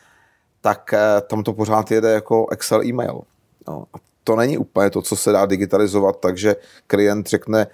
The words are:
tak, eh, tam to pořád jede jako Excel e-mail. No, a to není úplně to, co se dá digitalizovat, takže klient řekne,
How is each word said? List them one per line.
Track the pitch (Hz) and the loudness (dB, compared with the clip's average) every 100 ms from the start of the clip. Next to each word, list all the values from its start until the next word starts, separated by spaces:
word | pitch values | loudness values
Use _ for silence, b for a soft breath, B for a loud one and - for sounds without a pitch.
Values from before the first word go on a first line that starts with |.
| b b b b b _ | b b b b b _
tak, | 104 101 - | -4 -4 -2
eh, | 107 107 104 | 0 2 2
tam | 101 107 | 0 -4
to | 104 | -4
pořád | 104 107 107 98 | -4 0 0 2
jede | 110 110 | 0 2
jako | 107 - 113 - | 0 0 0 0
Excel | 113 - - | -4 -2 0
e-mail. | 120 123 - - - _ _ _ - | 0 -4 -6 -8 -14 _ _ _ -14
No, | 76 - | -14 -14
a | - _ _ | -20 _ _
to | - 110 | -2 0
není | 127 156 | 0 -2
úplně | - 95 98 | -4 0 2
to, | 101 | 0
co | - 104 | -4 -2
se | - | 2
dá | 98 98 | 2 2
digitalizovat, | 95 101 98 104 101 98 - | 0 0 0 2 2 0 0
takže | 92 90 107 101 B B B | -2 0 -2 -2 B B B
klient | 101 104 104 101 | 2 2 0 -2
řekne, | 107 - 110 104 | -4 0 0 0